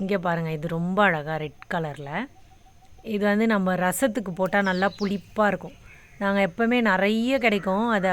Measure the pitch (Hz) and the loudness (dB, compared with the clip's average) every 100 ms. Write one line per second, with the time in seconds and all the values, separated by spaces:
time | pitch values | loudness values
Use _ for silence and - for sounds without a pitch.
0 | 190 196 175 170 165 160 165 165 175 190 | -4 -2 0 -2 -2 -4 -4 -4 -2 2
1 | 202 160 147 156 151 - - 180 160 143 | 2 2 -2 -6 -6 -12 -6 -4 -4 -8
2 | 139 160 269 - - - - - - - | -8 -8 -8 -12 -20 -20 -20 -20 -20 -18
3 | 226 208 208 208 226 208 185 180 180 175 | -8 -2 2 2 2 2 2 0 0 0
4 | 269 214 196 170 185 202 196 185 196 196 | 0 0 -4 -2 0 2 2 2 0 0
5 | 202 196 - - 208 190 165 - - - | -4 -4 -6 0 0 0 -6 -18 -20 -20
6 | - - 202 196 196 165 233 247 226 185 | -18 -4 0 2 0 0 0 2 2 4
7 | 196 220 233 269 226 208 190 190 233 214 | 2 2 2 2 2 2 0 0 2 2
8 | 185 | 0